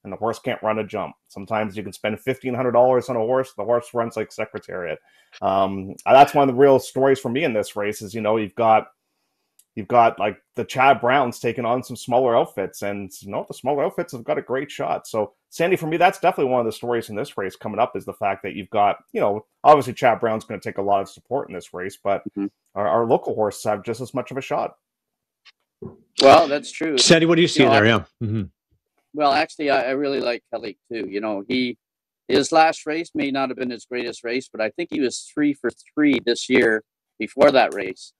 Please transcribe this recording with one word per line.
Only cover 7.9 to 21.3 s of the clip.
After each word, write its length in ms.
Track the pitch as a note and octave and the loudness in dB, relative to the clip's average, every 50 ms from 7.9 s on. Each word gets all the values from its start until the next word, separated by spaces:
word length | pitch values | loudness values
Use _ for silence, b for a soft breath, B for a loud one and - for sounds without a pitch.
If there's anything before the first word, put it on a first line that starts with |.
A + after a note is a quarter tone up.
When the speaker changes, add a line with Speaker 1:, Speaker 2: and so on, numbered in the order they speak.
| G#2+ - | -6 -8
Speaker 1:
is, 100 | G#2+ G2 | -12 -10
you 80 | G#2 A2+ | -8 -4
know, 160 | G#2+ G#2 A2 | 0 0 0
you've 180 | A2+ G#2+ F#2+ _ | 0 -2 -4 _
got, 320 | - A2+ A2+ A2 G#2+ - - _ _ _ _ _ _ _ _ _ _ _ _ _ _ _ _ _ | 0 4 4 4 4 2 -2 _ _ _ _ _ _ _ _ _ _ _ _ _ _ _ _ _
you've 120 | A2 G2 - | -12 -6 2
got, 300 | A#2+ A#2+ A2+ A2+ - - | 4 4 4 4 2 0
like, 200 | G2 G#2+ G2 _ _ _ _ | -4 -4 -4 _ _ _ _
the 80 | - A2+ | -10 -8
Chad 360 | - - C3+ C3 C#3 C3+ G#2+ | -6 0 2 4 4 4 4
Browns 380 | A#2 A#2+ C3 C#3+ C3 A#2+ A2+ - | 2 2 2 2 0 -2 -4 -4
taking 260 | - A#2+ A2+ B2+ A#2+ | -6 -6 -4 -4 -2
on 200 | A2+ B2 B2+ A#2+ | -2 -2 -2 -4
some 100 | - B2 | -10 -16
smaller 400 | - - - A#2 B2+ C3+ B2 A#2 | -14 -6 0 0 2 2 4 2
outfits, 460 | B2+ - A#2 - - F#2+ F2+ - - | 2 2 0 -4 -8 -8 -8 -8 -8
and, 280 | G#2 G2+ G2+ G2+ G2+ F#2 - - | -8 -8 -8 -8 -10 -14 -16 -18
you 100 | - G2+ | -14 -10
know, 140 | G#2 C#3 - | -10 -10 -10
the 80 | _ - | _ -16
smaller 300 | - - C3 D3 C#3 D3 | -8 -4 -4 -2 -2 -2
outfits 280 | F#3+ - - E3 - | -4 -4 -6 -8 -8
have 120 | - A#2+ A2+ | -10 -12 -6
got 140 | - D3+ C#3+ | -6 -6 -6
a 40 | |
great 300 | C3+ - A#2+ C3+ - - | -4 -6 -6 -6 -6 -8
shot. 340 | - - E3 - - - - | -8 -8 -6 -4 -4 -6 -6
So, 280 | - - A2 G#2 - _ _ _ _ | -6 -4 -4 -4 -4 _ _ _ _
Sandy, 260 | - - E3 F3+ F#3 | -4 -2 0 0 0
for 100 | - E3 | -2 -2
me, 100 | D#3 D#3+ E3+ | -4 0 2
that's 200 | F3 F#3+ F#3+ - | 2 2 2 2
definitely 320 | - F3 F3+ - D3+ B2+ | 0 0 2 2 0 0
one 100 | B2+ B2 | 2 0
of 60 | A#2 | 0
the 60 | A2 | -2
stories 380 | G#2+ - - A#2+ A#2+ A#2 G#2+ - | -6 -6 -6 -4 -4 -4 -4 -6
in 40 | G#2+ | -8
this 240 | G#2 A2 - - - | -8 -8 -8 -8 -8
race 160 | G2 F#2 - | -8 -8 -8
coming 240 | _ - G#2+ G#2 G#2 | _ -10 -6 0 0
up 180 | A#2+ - - | 0 0 -2
is 80 | G2+ - | -10 -10
the 80 | G2+ | -10
fact 300 | F#2 _ G#2+ G2 G2 - | -8 _ -4 -4 -4 -4
that 120 | - G2 - | -8 -10 -10
you've 160 | G2+ G2 _ | -10 -12 _
got, 280 | - G#2+ G#2 G2+ F#2+ - _ _ | 0 2 2 2 2 -2 _ _
you 80 | - A3 | -4 -2
know, 260 | D#3 G#2 G2+ G#2+ - _ _ _ | 0 0 -2 -4 -8 _ _ _
obviously 300 | - C#3 D3+ C#3+ B2 B2 | 6 6 6 6 4 -4
Chad 260 | G#2 - C#3+ B2 A2 F#2 | -6 0 2 2 2 2
Brown's 260 | A#2+ A2+ A2 A2 - | 0 -2 -2 -2 -6
gonna 160 | - A2 F#2 | -10 -12 -10
take 180 | - A#2 F#2+ - | -10 -10 -8 -4
a 40 | |
lot 180 | G2 G2+ G2+ G2 | 0 0 0 0
of 80 | G2 - | 0 -4
support 400 | - - _ _ | -12 -20 _ _